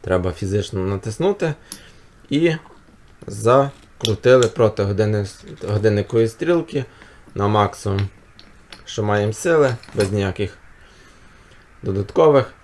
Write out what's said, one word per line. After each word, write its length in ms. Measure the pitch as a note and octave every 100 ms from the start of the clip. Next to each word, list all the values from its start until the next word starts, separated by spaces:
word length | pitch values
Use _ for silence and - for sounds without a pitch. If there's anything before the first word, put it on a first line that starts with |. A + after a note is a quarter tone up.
Треба 300 | - F#2 F2+
фізично 480 | E2+ G2 G#2 G2 F#2+
натиснути. 720 | F#2 G2 A2+ G#2+ F3 G3+ E3 D3 - - - - - _ -
І 260 | C#3+ E3 D#3+ - - _ _ - - -
закрутили 1200 | G#2 A2 C3 C#3 - - - A2+ G2+ B2 B2+ A2+
проти 360 | - A2 -
години-, 440 | G2+ G2+ G#2+ G#2+ G2+ - - - -
годинникової 600 | G#2 G#2+ G#2 G2+ B2 A2+
стрілки 580 | - D#3 F3 - D3 A#2+ - - - - -
на 120 | G2+
максимум, 640 | G#2+ G2+ - G#2 G2 G2 - - - - - - - -
що 180 | -
маємо 300 | G#2 G#2 G#2
сили, 420 | G#2+ F#3 D#3+ C3+ A#2 -
без 180 | - G2+
ніяких 460 | G#2 G2 - G2 - - - - - - - - - - - _ -
додаткових 720 | - G2 G2+ - D#3+ C#3 A#2 -